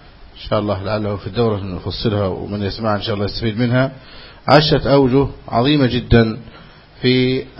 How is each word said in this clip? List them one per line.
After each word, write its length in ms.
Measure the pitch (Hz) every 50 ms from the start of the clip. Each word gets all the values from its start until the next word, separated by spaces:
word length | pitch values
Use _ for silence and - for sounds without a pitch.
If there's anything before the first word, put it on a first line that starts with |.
| - - - - - - -
إن 140 | - - -
شاء 100 | 110 107
الله 240 | 104 104 101 98 98
لعله 320 | 98 107 107 107 101 104
في 120 | 95 - 110
الدورة 320 | 92 113 120 113 107 101
نفصلها، 680 | 95 98 90 85 - 101 87 - - 120 104 104 101 95
ومن 360 | 90 - - 95 101 104 104
يسمع 320 | 95 - - 113 110 104
إن 60 | 101
شاء 140 | 95 113 107
الله 100 | 98 101
يستفيد 340 | 98 - - 117 113 104 107
منها. 320 | 123 120 120 127 131 135 131 - - - - - - - - - - -
عشرة 420 | 123 151 151 151 151 135 - 110
أوجه 380 | 135 143 139 127 123 139 139 - - - - -
عظيمة 380 | - 117 120 139 151 147 135
جدًا 520 | 120 117 123 110 - 120 117 113 110 110 - - - - - - - - - - - - -
في 420 | - 123 127 127 127 127 127 131 139 - - -